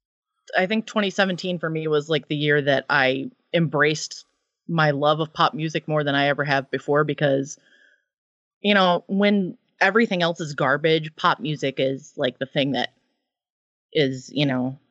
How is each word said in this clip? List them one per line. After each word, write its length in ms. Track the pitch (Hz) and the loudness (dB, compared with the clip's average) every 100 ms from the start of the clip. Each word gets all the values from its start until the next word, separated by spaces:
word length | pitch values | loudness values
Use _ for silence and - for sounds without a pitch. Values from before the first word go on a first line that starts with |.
| _ _ _ _ - - | _ _ _ _ -6 -2
I 80 | 185 | 0
think 200 | 220 220 | -2 -4
twenty 240 | 220 202 | -2 -2
seventeen 500 | 196 190 175 185 175 | 0 0 -2 -6 -6
for 100 | 165 | -4
me 180 | 160 160 | -4 0
was, 220 | 151 151 | 0 0
like, 180 | 156 - | -2 -2
the 80 | 151 | -2
year 260 | 147 147 | 2 2
that 240 | 139 135 - | 2 0 2
I 400 | 147 131 135 131 - _ | 2 2 0 -4 -12 _
embraced 720 | 170 165 147 151 151 - - - _ _ _ - | 0 0 2 2 0 -8 -14 -20 _ _ _ -6
my 240 | 165 151 | 0 2
love 280 | 139 147 156 | 2 2 0
of 140 | 160 | -2
pop 200 | - 160 | 0 0
music 340 | - 156 160 - | 0 -6 -6 -4
more 160 | 151 | -2
than 120 | 143 139 | 0 0
I 120 | 143 | 0
ever 160 | 139 | 0
have 280 | 143 139 131 | 0 -2 -2
before 320 | 131 - 147 | -6 0 0
because, 540 | 156 147 147 135 139 - _ _ _ _ _ _ _ _ _ _ | 0 0 0 0 -2 -12 _ _ _ _ _ _ _ _ _ _
you 120 | 208 | 0
know, 300 | 202 185 175 - | 4 4 2 0
when 500 | 196 208 208 180 - _ - | 0 2 2 0 -6 _ -2
everything 420 | 190 202 226 180 | 2 2 2 2
else 180 | 170 175 | 0 -2
is 120 | 160 143 | -6 -2
garbage, 600 | 139 143 160 160 156 - | 0 2 2 0 -2 -2
pop 240 | 180 - | -2 0
music 360 | 151 143 139 131 | -4 -4 -4 -2
is, 360 | 135 135 - - | -2 -4 -10 -6
like, 220 | 131 123 | -4 -4
the 60 | 127 | -6
thing 240 | 151 139 | -2 0
that 180 | 123 - _ _ _ _ _ _ _ _ _ _ | -2 -4 _ _ _ _ _ _ _ _ _ _
is, 360 | 156 135 131 - | -2 -2 -2 -8
you 120 | - 147 | -2 0
know, 320 | 127 127 143 _ | 0 -4 -8 _